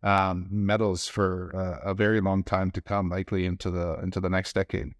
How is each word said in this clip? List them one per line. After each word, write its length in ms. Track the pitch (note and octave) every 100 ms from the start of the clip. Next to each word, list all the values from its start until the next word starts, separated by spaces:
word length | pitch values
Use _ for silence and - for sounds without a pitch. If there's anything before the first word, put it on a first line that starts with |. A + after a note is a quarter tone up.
um, 460 | G2+ G2 F#2+ F2+ F#2
metals 560 | G2+ G2 G#2+ G#2+ F2+ -
for, 460 | - F#2+ F#2 F2+
uh, 340 | F#2 F#2 D#2 G2
a 60 |
very 260 | F#2+ G#2+ A2
long 220 | F#2+ G2
time 300 | F#2 F#2+ F#2
to 80 | F2+
come, 280 | - G2+ F#2
likely 380 | F2+ F#2 G2 F2+
into 240 | F2+ F#2
the, 300 | F2+ F2 D#2
into 180 | F#2 F#2+
the 80 | F#2
next 240 | F#2 F#2
decade. 340 | G2 G2 F#2+ -